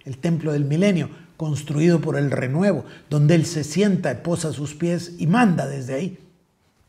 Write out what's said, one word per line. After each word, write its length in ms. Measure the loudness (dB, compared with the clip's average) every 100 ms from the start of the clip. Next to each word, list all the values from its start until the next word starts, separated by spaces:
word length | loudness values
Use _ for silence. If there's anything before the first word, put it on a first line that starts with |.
el 140 | -14 -6
templo 340 | -2 -2 -2
del 140 | -2 0
milenio, 440 | 2 2 2 -4 -10 -20 -8
construido 640 | -6 -4 -4 2 4 4
por 160 | 0 -2
el 140 | 0
renuevo, 540 | -2 -2 0 2 0 -6 -20 _
donde 260 | 2 6 4
Él 100 | 2
se 180 | -4
sienta, 600 | -4 0 2 2 -2 -4
posa 280 | -4 -4 -4
sus 220 | -6 -8
pies 400 | -4 -2 -2 -6 -4
y 80 | 2
manda 400 | 4 4 2 -2
desde 260 | -6 -6
ahí? 260 | -4 -6 -10 -20 _ _ _ _ _